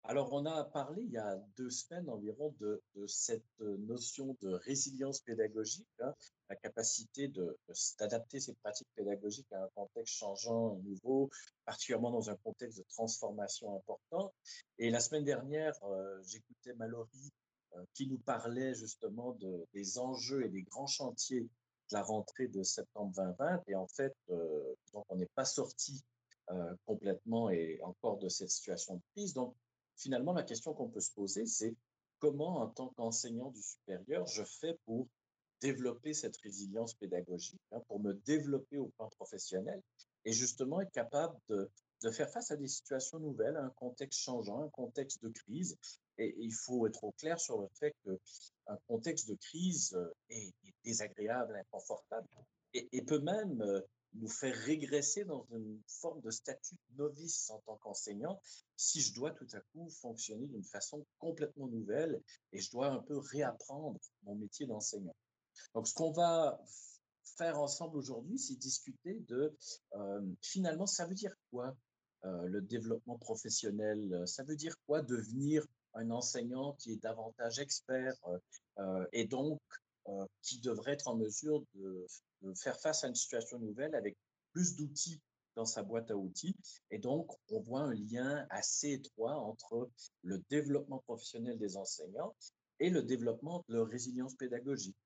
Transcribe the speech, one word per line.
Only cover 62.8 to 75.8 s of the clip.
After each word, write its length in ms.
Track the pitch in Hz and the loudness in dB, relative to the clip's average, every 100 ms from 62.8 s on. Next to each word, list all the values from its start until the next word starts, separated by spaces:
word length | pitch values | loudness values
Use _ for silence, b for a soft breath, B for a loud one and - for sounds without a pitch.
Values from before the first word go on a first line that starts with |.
| 139 | 4
un 100 | 131 | 2
peu 180 | - 143 | 0 -2
réapprendre 800 | 139 139 135 - - 139 156 - - _ | -2 0 2 0 -8 -6 -4 -6 -10 _
mon 140 | 202 - | -8 -6
métier 320 | 202 - 139 | -6 -4 -2
d'enseignant. 480 | 107 104 104 92 - _ _ _ - B | 0 0 -2 -6 -10 _ _ _ -20 B
Donc, 140 | 151 - | -2 0
ce 80 | - | 4
qu'on 160 | 165 | 4
va 500 | 156 170 165 151 - | 8 8 8 6 4
f-, 360 | - - - - _ _ - - | -8 -16 -16 -20 _ _ -18 0
faire 220 | 165 147 | 2 4
ensemble 380 | 143 - 165 156 | 4 2 0 -2
aujourd'hui, 400 | 127 117 135 254 | -2 -4 -2 -2
c'est 180 | - 127 | -2 -2
discuter 600 | 131 - - - 175 220 226 | 0 -2 -2 -8 -6 -6 -2
de, 280 | 120 151 151 B B _ - | 2 2 0 B B _ -6
euh, 260 | 98 101 95 90 | -2 0 -2 -4
finalement, 440 | - 190 180 160 190 | -4 2 2 2 2
ça 220 | - 170 | 0 0
veut 80 | 190 | -2
dire 180 | 202 - _ | -4 -6 _
quoi, 260 | 123 127 131 _ _ _ _ 95 | -4 -4 -6 _ _ _ _ -6
euh, 180 | 90 87 | -2 0
le 160 | 98 | 0
développement 560 | 98 117 113 113 - 120 | 0 -2 0 -2 -2 -10
professionnel ? 1080 | - 113 113 - 113 101 107 107 104 90 87 | -4 -4 0 0 0 2 2 2 2 0 0
Ça 160 | - | -2
veut 120 | 139 151 | -4 -2
dire 200 | 160 - - | -2 -6 2
quoi 160 | 151 | 2
devenir 640 | 131 120 110 123 139 151 - _ | 4 0 0 0 4 4 4 _